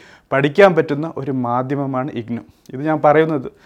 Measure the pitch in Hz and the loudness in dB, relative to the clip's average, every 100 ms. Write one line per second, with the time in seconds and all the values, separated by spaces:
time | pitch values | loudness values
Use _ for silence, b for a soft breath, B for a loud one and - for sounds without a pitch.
0 | B B B 135 151 143 196 160 151 143 | B B B 0 0 6 6 6 0 -2
1 | 160 160 135 131 120 120 131 143 139 131 | -6 -8 -6 -4 -2 -2 -2 -4 -4 -6
2 | 131 117 113 117 - b - 131 151 151 | -6 -8 -8 -8 -10 b -16 -8 -4 0
3 | 151 147 160 151 - - | 4 4 2 -2 -8 -16